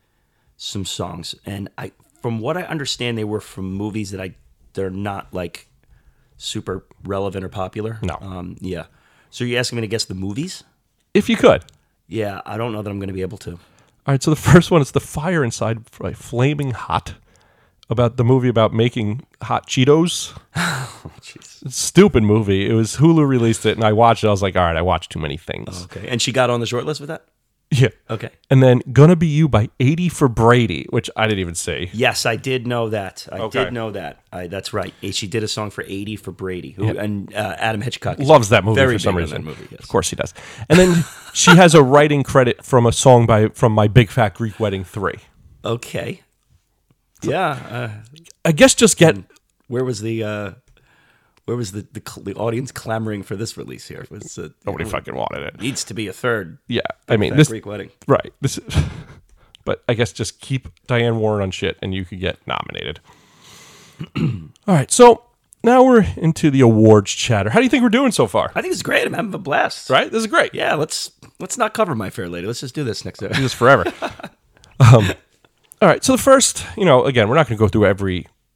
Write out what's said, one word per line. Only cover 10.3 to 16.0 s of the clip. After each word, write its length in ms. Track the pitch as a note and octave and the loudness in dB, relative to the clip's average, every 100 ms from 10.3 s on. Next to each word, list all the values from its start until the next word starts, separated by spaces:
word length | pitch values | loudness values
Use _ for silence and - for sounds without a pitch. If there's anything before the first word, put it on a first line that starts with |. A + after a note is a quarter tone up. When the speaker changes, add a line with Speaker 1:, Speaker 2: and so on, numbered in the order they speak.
| G2+ F#3 - _ _ _ _ _ | -8 -10 -12 _ _ _ _ _
Speaker 2:
If 160 | G#3 - | -2 0
you 80 | A3 | 4
could. 260 | A#3 - - _ _ _ _ | 4 4 -2 _ _ _ _
Speaker 1:
Yeah, 340 | G2+ G#2 F#2+ | -8 -8 -8
I 140 | - G#2+ | -10 -8
don't 140 | A#2+ | -8
know 100 | G#2+ | -8
that 80 | G#2 | -8
I'm 100 | G2+ | -8
gonna 140 | G2 | -8
be 80 | F#2+ | -8
able 160 | F#2 G2+ | -8 -10
to. 120 | - | -14
Speaker 2:
All 80 | F2 _ _ _ _ - | -16 _ _ _ _ -2
right, 160 | C#3 | 0
so 80 | - | 0
the 40 | D#3 | 0
first 360 | - F3+ - | 6 6 6
one 100 | F3 | 2
is 100 | C3+ | 2
The 80 | C#3 | -2
Fire 440 | - - D#3+ F3 | -6 -6 -4 -2
Inside 360 | A#2+ - A2 A2+ - - | -2 -4 -4 -6 -10 -12